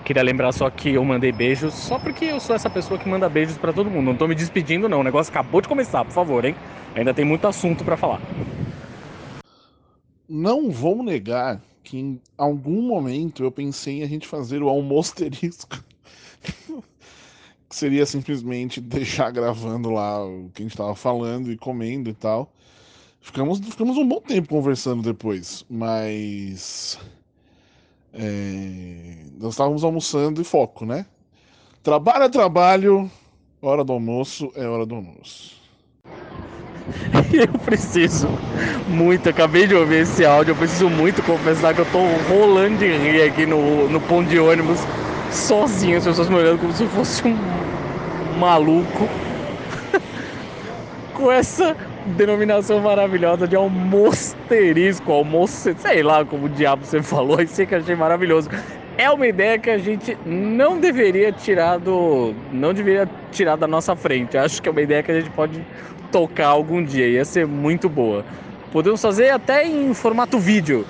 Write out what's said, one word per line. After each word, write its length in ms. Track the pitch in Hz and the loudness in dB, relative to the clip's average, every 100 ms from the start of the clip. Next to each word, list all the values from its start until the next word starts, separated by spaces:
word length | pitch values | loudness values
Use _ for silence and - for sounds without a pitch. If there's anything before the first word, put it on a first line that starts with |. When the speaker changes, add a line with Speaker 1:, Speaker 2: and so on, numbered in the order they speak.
Speaker 1:
Queria 180 | - 135 | -2 0
lembrar 300 | 127 127 127 | 2 2 0
só 180 | 123 135 | 0 -4
que 240 | - 151 | -2 -2
eu 100 | 135 | 0
mandei 280 | 131 127 131 | 2 0 0
beijos 420 | 113 120 131 151 | 0 0 0 -4
só 240 | 151 - 247 | -6 -8 -6
porque 280 | - 269 320 | -6 -6 -4
eu 140 | 294 | -6
sou 160 | - 226 | -4 -4
essa 140 | - | -2
pessoa 300 | 190 170 190 | -6 -6 -6
que 100 | 196 | -4
manda 180 | 190 185 | -2 0
beijos 300 | 151 156 156 | 0 -2 -4
pra 160 | 170 | -4
todo 160 | 160 202 | -2 -2
mundo. 160 | 180 131 | -2 -2
Não 100 | 123 | 0
tô 120 | 160 | 0
me 80 | 160 | -2
despedindo, 520 | 165 - 156 165 220 | -2 -4 -2 -2 0
não. 120 | 156 | 0
O 40 | |
negócio 280 | 131 135 160 | 0 0 -2
acabou 300 | 151 131 160 | -4 0 0
de 60 | - | 0
começar, 380 | 285 247 127 120 | -2 -2 -2 -2
por 80 | |
favor, 320 | - 175 123 120 | -2 0 0 -2
hein? 100 | 165 - - - | -4 -14 -20 -14
Ainda 180 | - 120 | -4 -2
tem 140 | 127 147 | 0 0
muito 220 | 160 208 | 2 0
assunto 360 | 196 180 165 | -2 -4 -2
pra 140 | 170 165 | -2 -2
falar. 240 | 165 101 - - - - - - - - - - - - - _ _ _ _ _ _ _ _ | -2 -4 -8 -10 -10 -8 -10 -10 -18 -20 -20 -20 -18 -20 -20 _ _ _ _ _ _ _ _
Speaker 2:
Não 400 | 156 175 262 285 | -4 -2 0 -2
vou 320 | 127 147 214 | -2 -2 -2
negar 580 | 247 151 101 120 127 101 _ _ | -2 -6 -4 -4 -4 -6 _ _
que 140 | - 131 | -16 -10
em 240 | 135 127 _ - | -10 -10 _ -4
algum 460 | 143 147 135 185 | -2 -2 -4 -4
momento 600 | 247 208 135 135 165 147 | -2 -2 -2 -4 -6 -4
eu 80 | 131 | -6
pensei 500 | 131 143 135 - 143 | -4 -8 -8 -10 -8
em 20 | |
a 40 | 147 | -8
gente 200 | 151 - | -8 -10
fazer 340 | 151 120 143 | -12 -8 -2
o 80 | 143 | 0
almosterisco. 1080 | 139 139 139 165 - 165 139 170 170 - - - _ _ _ - _ - - - | 0 0 -2 -2 -6 -8 -6 -8 -8 -18 -18 -18 _ _ _ -20 _ -14 -14 -14
<laughs> 140 | 311 - _ _ - - _ _ _ _ | -16 -16 _ _ -20 -20 _ _ _ _
Que 80 | - | -8
seria 300 | 147 139 143 | -2 0 0
simplesmente 760 | 143 131 143 120 123 123 - | -2 -6 -8 -6 -8 -8 -10
deixar 520 | 123 139 135 - 123 | -8 -8 -6 -4 -4
gravando 580 | 123 120 110 113 117 117 | -2 -4 -4 -8 -6 -4
lá 340 | 110 104 104 | -4 -4 -6
o 280 | 98 92 90 | -8 -12 -16
que 80 | 92 | -14
a 40 | 110 | -14
gente 120 | - | -8
tava 160 | 104 | -8
falando 580 | 101 127 120 117 120 127 | -4 -4 -4 -4 -6 -8
e 60 | 113 | -10
comendo 540 | - 127 113 135 113 | -10 -8 -8 -8 -10
e 20 | |
tal. 400 | 110 110 110 135 _ _ _ _ _ _ _ | -8 -4 -4 -6 _ _ _ _ _ _ _
Ficamos, 400 | - - 139 196 | -14 -6 -4 -4
ficamos 380 | 208 - 226 254 | -8 -6 -4 0
um 100 | 269 | 0
bom 140 | 349 | -2
tempo 260 | - 226 160 | -4 -4 -2
conversando 540 | 151 139 127 131 120 | -2 -2 -2 -4 -4
depois, 640 | 113 107 110 98 90 - - | -4 -6 -6 -6 -8 -18 -12
mas, 1300 | 117 113 110 110 107 107 101 101 92 - - - - - _ _ _ _ _ _ _ _ _ _ | -8 -4 -4 -4 -8 -8 -10 -12 -12 -14 -14 -12 -14 -16 _ _ _ _ _ _ _ _ _ _
é, 1040 | 110 107 101 98 95 98 90 90 87 85 82 76 69 | -10 -8 -8 -10 -10 -12 -14 -16 -18 -20 -20 -20 -12
nós 140 | 110 | -12
estávamos 300 | 113 139 147 | -2 -2 0
almoçando 560 | 160 160 147 147 147 156 | -2 -4 -4 -4 -2 -4
e 20 | 170 | -2
foco, 400 | 165 117 - 110 | 0 0 -4 -8
né? 220 | 135 196 _ _ _ _ _ _ _ | -8 -10 _ _ _ _ _ _ _
Trabalho 440 | - 151 160 240 269 | 0 2 2 4 4
é 40 | |
trabalho, 840 | 262 196 170 180 190 196 196 190 - _ _ _ _ | 4 2 4 4 4 4 2 0 -12 _ _ _ _
hora 220 | 135 143 | -2 0
do 100 | 135 | 0
almoço 580 | 127 113 120 135 - 147 - | -2 -2 -4 -6 -8 -12 -8
é 120 | 123 | -6
hora 180 | 117 113 | -4 -6
do 100 | 117 | -8
almoço. 600 | 90 - - - - - _ _ 1077 _ - - - 1077 988 - - - - | -14 -20 -20 -20 -20 -20 _ _ _ _ -20 -20 -18 -18 -18 -18 -18 -16 -14
Speaker 1:
<laughs> 480 | - - - 147 | -8 0 2 4
Eu 140 | 311 233 - | 6 4 2
preciso 680 | - 214 - 175 170 170 147 - - - - - - | 0 -2 0 2 2 2 -2 -2 -4 -4 -4 -4 -2
muito, 400 | 165 170 180 180 | 2 4 4 2
acabei 380 | 160 160 165 202 | 4 4 6 6
de 80 | |
ouvir 280 | 190 160 160 | 6 6 4
esse 220 | 165 143 | 2 4
áudio, 280 | 160 147 156 | 6 8 6
eu 40 | 147 | 2
preciso 320 | 165 165 185 | 0 2 2
muito 360 | 160 165 190 | 4 2 2
confessar 500 | - 165 160 160 160 | 0 0 2 4 4
que 80 | 160 | 4
eu 60 | 170 | 2
tô 80 | 180 185 165 156 | 2 2 2 2
rolando 460 | 190 208 190 196 214 | 6 6 6 4 2
de 80 | 196 | 2
rir 380 | 156 143 156 | 2 4 6
aqui 220 | 151 143 156 | 4 4 2
no, 440 | 156 147 147 139 | 2 2 2 2
no 100 | 156 | 0
ponto 280 | - 175 175 | 2 2 4
de 80 | 165 | 4
ônibus, 400 | 160 165 160 170 - - - - - | 6 4 2 0 -2 -6 -6 -6 -6
sozinho, 640 | - - 311 302 190 190 170 | -4 2 2 2 2 2 2
as 80 | 170 | 2
pessoas 240 | 170 170 | 0 2
me 60 | 185 | 4
olhando 240 | 165 170 | 4 4
como 120 | 170 | 0
se 120 | 165 | 0
eu 60 | 226 | 0
fosse 380 | 196 240 - 240 | 0 -2 0 0
um 80 | 220 196 175 - - - - - - - - | 0 -2 -4 -4 -6 -6 -6 -6 -6 -4 0
maluco. 720 | 175 165 151 165 180 - 214 - - - - - - - - | 4 6 6 4 2 -2 -2 -2 -6 -6 -8 -10 -10 -10 -4
<laughs> 1160 | 381 - - - - - - - - - - - - | -4 -4 -12 -12 -12 -14 -14 -12 -12 -14 -14 -12 0
Com 160 | 262 | 2
essa 440 | 254 - - 349 320 - - 202 175 | 4 2 0 0 0 -8 -10 -8 0
denominação 640 | 208 208 214 208 196 208 | 2 2 2 2 2 2
maravilhosa 680 | 208 202 196 190 170 175 180 | 4 2 2 2 2 2 2
de 80 | 190 | 2
almosterisco, 1600 | 196 185 185 202 208 - - - - 233 190 160 185 185 - | 2 0 2 4 4 4 -4 -12 0 4 6 6 4 2 2
almoce-, 640 | 147 151 156 190 - 214 165 | 2 4 2 2 0 -2 -2
sei 240 | 403 226 | 2 4
lá 200 | 151 151 | 6 4
como 220 | 147 147 143 | 2 -2 -4
o 40 | |
diabo 360 | 143 147 139 139 | 0 2 2 0
você 160 | 156 | -2
falou, 380 | 151 143 131 165 | 0 0 2 2
aí 80 | 170 | 0
sei 180 | - 190 | 0 0
que 80 | |
achei 220 | 185 160 175 | 0 0 0
maravilhoso. 540 | 160 170 180 160 151 101 - - - - | 2 2 4 2 2 -8 -12 -14 -12 0
É 120 | 254 | 2
uma 160 | 285 254 | 4 2
ideia 320 | 190 202 226 | 2 2 2
que 120 | 233 | 0
a 80 | 214 | 0
gente 380 | 190 214 220 226 165 | 0 -4 -4 -8 -4
não 540 | 175 208 226 285 359 | -4 -2 2 2 4
deveria 520 | 339 254 208 190 208 | 2 4 4 4 2
tirar 480 | 196 - 185 165 175 | 0 0 2 4 2
do, 540 | 175 185 170 139 117 110 139 | 0 2 2 2 0 -4 -8
não 220 | 135 147 | -2 0
deveria 360 | 196 202 196 190 - - | 0 2 2 0 -4 -14
tirar 240 | - 175 156 | -2 0 2
da 120 | 156 | 2
nossa 280 | 160 160 170 | 0 0 -2
frente. 420 | 160 131 120 139 | 0 -2 0 0
Acho 240 | 147 - | 0 0
que 80 | - | -2
é 20 | |
uma 100 | 156 | 0
ideia 200 | 147 147 | 2 0
que 100 | 151 | 2
a 80 | 160 | -2
gente 120 | 165 | -2
pode 340 | - 156 160 160 - - - - | -4 -4 -4 -12 -16 -18 -18 -2
tocar 360 | 190 165 - 147 | 0 0 2 4
algum 340 | 147 151 175 | 4 2 -2
dia, 240 | 160 135 123 | 0 2 2
ia 180 | 123 143 | 2 2
ser 200 | 180 160 | 0 0
muito 440 | 143 147 170 190 | 0 0 0 0
boa. 340 | 147 117 101 101 - - - - | 0 0 0 -6 -14 -16 -18 -4
Podemos 300 | 156 165 220 | 0 2 2
fazer 300 | 226 196 262 | 0 4 4
até 360 | 269 - 277 330 | 4 2 2 2
em 260 | 302 277 | 0 0
formato 460 | 240 233 226 240 247 | 0 0 0 2 2
vídeo 460 | 180 214 151 127 | 4 2 4 0